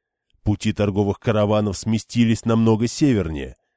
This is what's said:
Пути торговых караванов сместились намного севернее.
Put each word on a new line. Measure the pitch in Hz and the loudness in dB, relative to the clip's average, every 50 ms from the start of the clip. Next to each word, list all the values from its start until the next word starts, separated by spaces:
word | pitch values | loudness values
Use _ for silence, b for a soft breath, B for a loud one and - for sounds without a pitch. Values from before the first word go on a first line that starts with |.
| _ _ _ _ _ _ _ _ _ | _ _ _ _ _ _ _ _ _
Пути | 104 104 - - 110 - | -4 -2 -2 -2 -4 -2
торговых | - 104 101 95 98 104 98 98 - | 0 -2 0 0 0 -2 -2 -4 -4
караванов | - 127 107 107 104 101 107 107 104 104 92 - | -4 -2 0 0 0 0 0 0 0 -2 -4 -6
сместились | - 113 110 110 - - - 120 117 113 113 - - | -4 -2 -2 -2 -4 -2 0 2 2 2 2 0 0
намного | 117 113 113 113 113 113 104 117 117 | 0 2 2 4 4 2 2 0 -2
севернее. | - - 156 143 123 104 90 80 80 71 67 64 - - _ _ _ | -2 0 0 2 2 0 -2 -4 -6 -8 -10 -12 -14 -18 _ _ _